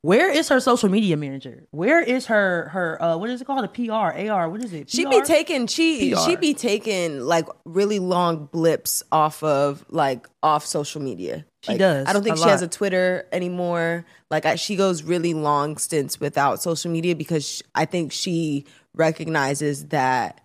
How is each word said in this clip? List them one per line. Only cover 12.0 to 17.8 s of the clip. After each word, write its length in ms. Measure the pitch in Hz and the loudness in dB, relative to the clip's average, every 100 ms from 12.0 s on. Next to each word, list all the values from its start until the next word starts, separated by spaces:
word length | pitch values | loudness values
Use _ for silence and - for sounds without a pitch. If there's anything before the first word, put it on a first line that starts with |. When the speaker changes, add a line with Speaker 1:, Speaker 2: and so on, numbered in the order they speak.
| 139 | 2
Speaker 2:
I 60 | |
don't 100 | 202 | 0
think 140 | 208 160 | 0 2
Speaker 1:
a 40 | |
Speaker 2:
she 40 | 214 | 4
has 140 | 190 | 4
Speaker 1:
lot. 60 | 175 | 2
Speaker 2:
a 40 | - | -2
Twitter 500 | 202 185 185 180 - | -2 2 0 -2 -4
anymore. 720 | 175 175 180 175 170 165 170 170 _ _ | -4 -4 -4 -2 0 0 -2 -8 _ _
Like, 140 | 156 156 | -2 0
I, 100 | 165 | -2
she 220 | - 196 | -2 0
goes 260 | 196 170 | 0 0
really 300 | 156 175 170 | -2 -2 0
long 420 | 156 151 147 147 151 | 0 2 2 0 -4
stints 420 | - 160 139 - | -4 -2 -4 -4
without 400 | 117 - 139 110 | -4 2 2 0
social 300 | 175 160 170 | -2 -4 -2
media 220 | 165 175 | -2 -2
because 320 | 165 160 165 143 | -2 -2 -4 -4
sh-, 160 | - - | -10 -6
I 80 | - | -2